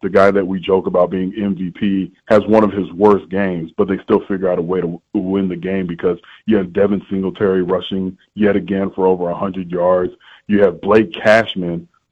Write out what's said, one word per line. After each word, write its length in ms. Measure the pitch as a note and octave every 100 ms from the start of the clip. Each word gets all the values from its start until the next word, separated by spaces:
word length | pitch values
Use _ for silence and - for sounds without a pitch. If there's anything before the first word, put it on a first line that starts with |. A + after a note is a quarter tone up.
the 60 | G2
guy 200 | G2 G2
that 160 | G2 F#2
we 140 | F#2+
joke 260 | F2 F#2+ F#2+
about 240 | F#2 F2
being 240 | F#2 F#2 G#2+
M 200 | G2+ F2+
V 160 | F#2
P, 400 | - G#2 F#2+ F2+ _ -
has 200 | G#2+ F#2+
one 180 | A2
of 80 | G#2+
his 200 | G2 E2+
worst 380 | E2+ G#2 G2 F2+
games, 420 | F#2+ G2 F2 D#2+ -
but 120 | G2
they 100 | F#2
still 200 | - G2+ -
figure 220 | F#2+ F#2
out 100 | F2+
a 20 |
way 200 | E2+ F#2
to 200 | E2+ E2+ _
w-, 160 | G#2 F#2
win 180 | G2 F#2+
the 80 | E2+
game 320 | F#2 G2 F2+
because 320 | E2+ F#2 E2+ - - -
you 120 | G#2
have 160 | F#2
Devin 300 | F#2 G2+ G2 -
Singletary 540 | G2 F#2+ F2 G2+ F#2+
rushing 520 | F2 F#2 - F#2+ F#2 F#2 _ G2+
yet 200 | G2+ G2
again 360 | F2 G2 G2
for 160 | - F#2
over 240 | F2+ F2
a 40 | E2
hundred 360 | G2 F#2 E2+
yards. 420 | F2 F2+ F#2 F2+ - _ - -
You 160 | G2+
have 200 | G2 D#2+
Blake 300 | G2 A2 G#2
Cashman, 760 | - G#2+ A2 G#2+ F#2+ F2 E2+ - _ -